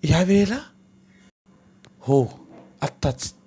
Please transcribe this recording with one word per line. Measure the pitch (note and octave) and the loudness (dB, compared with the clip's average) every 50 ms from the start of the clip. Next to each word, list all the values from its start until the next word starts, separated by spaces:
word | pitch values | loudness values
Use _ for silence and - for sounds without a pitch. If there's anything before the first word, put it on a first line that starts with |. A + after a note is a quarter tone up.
| - | 2
या | D3+ D#3 E3 F#3 | 2 2 2 2
वेळेला?" | F3+ G3 G3+ G3+ F#3+ A3 C#4 - - _ _ _ _ _ _ _ _ _ _ _ _ _ _ _ _ _ _ _ _ _ _ _ - _ _ | 2 2 2 2 0 -2 -8 -10 -14 _ _ _ _ _ _ _ _ _ _ _ _ _ _ _ _ _ _ _ _ _ _ _ -20 _ _
"हो, | - - C#3 C#3 B2+ - - - - - - - - - _ _ - | -2 0 2 2 2 0 -6 -16 -20 -20 -20 -20 -20 -20 _ _ -10
आत्ताच." | C#3+ - _ - D3 B2 B2+ - - - _ _ | -10 -8 _ -6 -6 -6 -6 -12 -14 -14 _ _